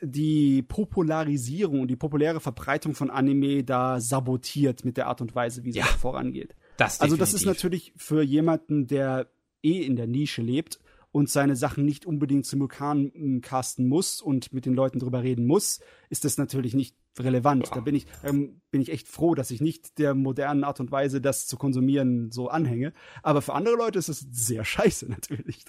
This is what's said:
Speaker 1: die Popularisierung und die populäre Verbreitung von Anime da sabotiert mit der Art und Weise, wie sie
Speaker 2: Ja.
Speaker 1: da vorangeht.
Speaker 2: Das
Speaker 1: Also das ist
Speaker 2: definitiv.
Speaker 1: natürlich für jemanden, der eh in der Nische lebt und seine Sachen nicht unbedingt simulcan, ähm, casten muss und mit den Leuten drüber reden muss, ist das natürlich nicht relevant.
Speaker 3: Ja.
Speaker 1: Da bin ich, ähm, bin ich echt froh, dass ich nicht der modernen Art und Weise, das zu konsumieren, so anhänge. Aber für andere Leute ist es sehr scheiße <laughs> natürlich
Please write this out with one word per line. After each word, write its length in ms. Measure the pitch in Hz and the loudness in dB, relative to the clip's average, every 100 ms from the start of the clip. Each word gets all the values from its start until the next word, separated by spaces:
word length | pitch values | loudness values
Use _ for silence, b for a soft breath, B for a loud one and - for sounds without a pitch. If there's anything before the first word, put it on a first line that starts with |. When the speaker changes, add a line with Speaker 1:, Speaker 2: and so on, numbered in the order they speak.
Speaker 1:
die 580 | 147 139 156 151 143 135 | -6 -2 2 4 6 4
Popularisierung 1200 | 127 - 208 196 160 160 151 143 120 165 190 139 | 2 -4 -2 0 0 0 0 -2 -2 -2 0 0
und 80 | 127 | 0
die 80 | 127 | -2
populäre 440 | 156 147 156 160 | -2 2 2 0
Verbreitung 540 | 143 - - 151 156 | -4 -6 -4 -2 -2
von 140 | 135 135 | -2 -2
Anime 540 | 131 135 139 139 139 | 0 2 4 2 0
da 360 | 127 127 127 123 | 0 0 0 0
sabotiert 840 | 120 135 127 127 - 143 139 123 | 0 0 0 -2 -4 0 0 0
mit 140 | 127 123 | -4 -2
der 80 | 127 | -4
Art 160 | 123 | -4
und 120 | 117 | -4
Weise, 300 | 127 120 123 | -2 -4 -4
wie 80 | 123 | -6
sie 60 | 110 | -2
Speaker 2:
Ja. 80 | - | 2
Speaker 1:
da 60 | |
vorangeht. 640 | - - 67 64 65 - - b b | 2 2 -2 -4 -6 -12 -16 b b
Speaker 2:
Das 240 | 110 - | 0 2
Speaker 1:
Also 160 | 147 160 | 2 4
das 140 | 185 | 2
ist 80 | 214 196 | 2 0
Speaker 2:
definitiv. 160 | 175 | 2
Speaker 1:
natürlich 300 | 180 175 - - | 0 -2 -6 -18
für 260 | - 156 | 0 2
jemanden, 640 | 143 147 165 156 - 151 123 | 4 4 4 2 0 0 0
der 440 | 139 135 131 123 _ _ _ | 0 0 -2 -6 _ _ _
eh 180 | 151 185 | 0 0
in 160 | 135 120 | 0 -2
der 100 | 117 | 0
Nische 360 | 131 151 - | -2 -2 -2
lebt 360 | 117 135 - - b b b | -2 -2 -4 -12 b b b
und 200 | 147 139 | 0 2
seine 260 | 143 139 127 | 2 2 2
Sachen 300 | 139 143 147 | -2 0 0
nicht 180 | 147 | 0
unbedingt 400 | 175 147 139 139 | -4 -2 0 0
simulcan, 640 | - 139 135 - 143 147 139 | 0 -2 -2 -4 -2 0 0
ähm, 260 | - 143 127 | -2 -2 -2
casten 480 | - 131 123 - 127 | -2 -4 -4 0 2
muss 320 | 156 190 - | 2 0 -4
und 320 | 160 135 - | -2 -2 -2
mit 140 | 131 127 | -6 0
den 80 | |
Leuten 240 | 127 131 127 | 2 2 0
drüber 240 | 123 127 | -2 -2
reden 240 | 127 123 120 | 0 2 4
muss, 340 | 190 - - b b b | 4 2 -4 b b b
ist 160 | - 147 | -4 -2
das 100 | - | -2
natürlich 380 | 139 135 123 | -2 -2 0
nicht 200 | 135 127 - _ - | 0 -2 -8 _ -4
relevant. 520 | 127 127 139 135 - | 0 2 4 2 0
Speaker 3:
Ja. 80 | 127 | -4
Speaker 1:
Da 40 | |
bin 140 | 117 | -2
ich, 120 | 139 - B | -2 -2 B
ähm, 360 | 180 143 143 - _ | -2 0 -2 -8 _
bin 100 | 139 | -2
ich 80 | 131 | -2
echt 160 | 156 - | -4 -10
froh, 300 | - 170 165 | 0 2 2
dass 160 | - | -2
ich 80 | 120 | -2
nicht 380 | 156 - - - | -2 -4 -10 0
der 160 | 143 135 | 2 2
modernen 480 | 135 131 139 143 | 0 0 0 0
Art 160 | 143 135 | -2 -4
und 100 | 127 | -4
Weise, 300 | 135 139 135 | 0 0 0
das 260 | 135 - - | 0 -2 -4
zu 100 | 127 | -4
konsumieren, 760 | 139 131 131 139 127 123 113 | 0 2 4 4 4 2 -2
so 160 | 120 127 | -6 -4
anhänge. 440 | 160 139 117 147 B B B | 0 0 0 -4 B B B
Aber 180 | 160 147 | 0 2
für 140 | - | 0
andere 220 | - 214 233 | 0 2 2
Leute 240 | 226 196 | 0 -2
ist 80 | 165 | -4
es 100 | 147 135 | -8 -10
sehr 320 | 123 110 110 | -6 -4 -2
scheiße 420 | 107 - 196 - 113 | -2 2 2 2 -6
<laughs> 0 | |
natürlich 560 | - - 127 - - | -10 -8 -10 -10 -14